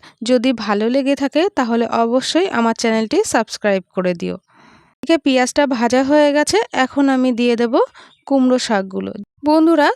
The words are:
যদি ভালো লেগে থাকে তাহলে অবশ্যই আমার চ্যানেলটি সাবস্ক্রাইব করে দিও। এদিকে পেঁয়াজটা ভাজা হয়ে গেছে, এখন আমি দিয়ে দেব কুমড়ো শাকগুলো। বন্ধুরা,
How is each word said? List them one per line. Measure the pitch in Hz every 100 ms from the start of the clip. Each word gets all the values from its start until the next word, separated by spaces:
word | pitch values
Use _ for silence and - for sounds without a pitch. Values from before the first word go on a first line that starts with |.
| - _
যদি | 226 254 254 233
ভালো | 214 208 220
লেগে | 269 269 277
থাকে | 277 294 392 311
তাহলে | 233 233 226 -
অবশ্যই | 233 254 - 240 190
আমার | 233 226 226
চ্যানেলটি | 233 220 220 320 440
সাবস্ক্রাইব | 262 220 - 208 190 180
করে | - 180
দিও। | 175 180 180 _ _ - - _ _
এদিকে | - 330
পেঁয়াজটা | 285 254 254 - 285
ভাজা | 247 233 254
হয়ে | 269 302 294
গেছে, | 285 294 381 466
এখন | - 262 285 277
আমি | 262 254
দিয়ে | 226 240 233
দেব | 240 285 523 - - _ -
কুমড়ো | 269 254 247
শাকগুলো। | - 208 190 190 196 202 208 _ 285
বন্ধুরা, | 320 320 320 294